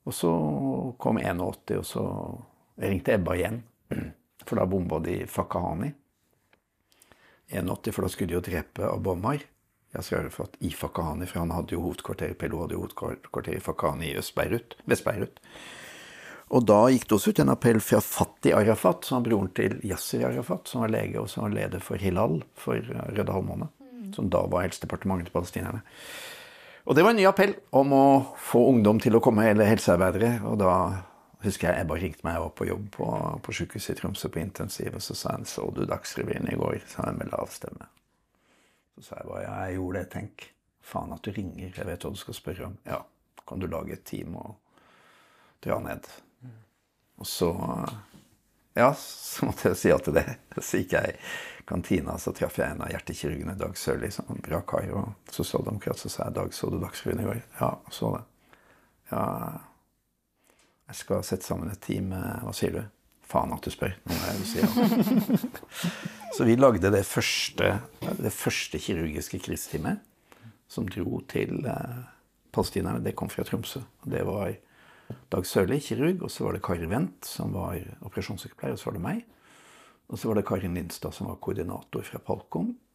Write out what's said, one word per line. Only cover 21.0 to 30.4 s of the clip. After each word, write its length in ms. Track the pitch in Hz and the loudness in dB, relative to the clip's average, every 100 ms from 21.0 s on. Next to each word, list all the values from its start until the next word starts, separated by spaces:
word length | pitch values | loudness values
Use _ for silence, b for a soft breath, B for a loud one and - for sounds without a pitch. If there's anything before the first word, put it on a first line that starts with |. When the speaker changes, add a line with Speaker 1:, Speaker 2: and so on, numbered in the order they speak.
| 101 110 | -2 -4
Speaker 1:
og 80 | 107 | -4
som 140 | - 110 | -4 -2
var 80 | |
leder 300 | 104 101 92 | -2 -2 -4
for 160 | - 95 | -6 -2
Hilal, 380 | 98 90 110 - - - | 0 2 2 0 -4 -10
for, 220 | - 113 | -4 -2
eh, 240 | 110 - - | -2 -8 -6
Røde 180 | 101 - 95 | -2 -2 -2
Halvmåne, 320 | 95 101 156 _ 262 | -2 -4 -8 _ -20
Speaker 2:
Mm. 180 | 247 196 | -14 -10
Speaker 1:
som 140 | - 98 | -4 0
da 140 | 87 92 | 2 2
var 160 | 87 90 | 0 0
helsedepartementet 640 | - - 92 98 92 87 | -4 -8 -4 -2 -2 -2
til 40 | 87 | -4
palestinerne. 440 | 90 - 92 104 B B B B B B B B B B - | -4 -6 -6 -8 B B B B B B B B B B 4
Og 100 | 135 | 8
det 80 | |
var 60 | 190 | 8
en 60 | 226 | 8
ny 100 | 190 | 6
appell 260 | 190 202 - - | 8 4 2 2
om 220 | 135 139 | 4 6
å 420 | 139 139 135 135 - | 8 10 8 4 -8
få 300 | - 120 120 | 2 6 8
ungdom 260 | 127 104 110 | 8 8 8
til 140 | - | 8
å 60 | 113 | 8
komme, 220 | 117 110 113 | 8 6 6
eller 180 | 104 | 8
helsearbeidere, 760 | 104 110 - 87 92 90 113 120 | 8 6 6 6 6 4 2 2